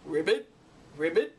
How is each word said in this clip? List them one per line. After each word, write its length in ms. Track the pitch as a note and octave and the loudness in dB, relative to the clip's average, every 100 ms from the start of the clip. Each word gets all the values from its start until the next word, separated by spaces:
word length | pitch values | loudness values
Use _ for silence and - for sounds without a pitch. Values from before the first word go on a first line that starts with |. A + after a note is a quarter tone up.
ribbit, 420 | - D#3 D#3+ B3 - _ _ - - C#3+ | -4 -2 0 0 -2 _ _ -20 -20 -4
ribbit. 380 | D#3 E3+ C4 | 0 2 0